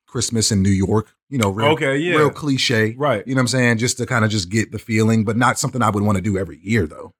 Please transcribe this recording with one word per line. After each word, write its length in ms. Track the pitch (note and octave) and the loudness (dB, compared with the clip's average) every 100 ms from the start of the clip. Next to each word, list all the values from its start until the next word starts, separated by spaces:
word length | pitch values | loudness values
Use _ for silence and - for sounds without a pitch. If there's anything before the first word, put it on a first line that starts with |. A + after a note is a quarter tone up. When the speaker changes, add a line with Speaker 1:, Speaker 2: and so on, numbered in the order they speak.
| _ | _
Speaker 1:
Christmas 440 | B2+ - A#2 G#2 | -6 -4 -2 0
in 100 | G2+ | 2
New 80 | G2 | 4
York, 440 | F#2+ F#2+ G#2+ - _ _ | 2 2 0 -2 _ _
you 100 | C3+ | -2
know, 120 | G2+ | -2
real, 180 | G2 B2+ | 0 0
Speaker 2:
Okay, 280 | D3+ C#3+ C#3 | 0 0 -2
yeah. 180 | E3+ D#3+ | 0 2
Speaker 1:
real 140 | D3 | 0
cliche. 640 | - D3+ C3 - A2+ A2 B2 | 0 -2 -2 0 2 0 0
Speaker 2:
Right. 280 | C#3+ A2 A#2 | -2 -2 -2
Speaker 1:
You 80 | |
know 40 | C3+ | 0
what 40 | |
I'm 60 | A#2+ | 0
saying? 300 | C3 B2 A2+ | 2 2 2
Just 200 | A#2+ - | -2 -4
to 80 | A#2 | -2
kinda 220 | B2 G#2+ | 0 0
just 220 | G#2+ F2+ | 0 -2
get 220 | A2 G2+ | -2 -2
the 60 | G#2 | -6
feeling, 460 | - A2 A2 A2+ | -4 0 2 2
but 120 | G#2+ A2 | 2 2
not 220 | B2 - | 2 0
something 240 | C#3 B2+ | -4 0
I 80 | A2 | 0
would 120 | G2+ | 2
wanna 180 | G#2 G2 | 0 0
do 180 | G#2 F#2+ | 0 -2
every 200 | F#2 D#2+ | -4 -8
year, 240 | F#2+ A2+ D#2 | -2 0 -2
though. 280 | - - | -6 -18